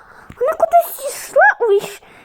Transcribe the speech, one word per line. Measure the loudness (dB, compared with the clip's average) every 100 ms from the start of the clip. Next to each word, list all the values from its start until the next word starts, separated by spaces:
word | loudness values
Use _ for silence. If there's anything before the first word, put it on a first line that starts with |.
| -20 -20 -18 -4
Вона | -4
кудись | 0 2 2 0 -4 -10
йшла, | -10 -2 2 4 4
ой, | 2 0
ш-, | 0 -12 -20 -20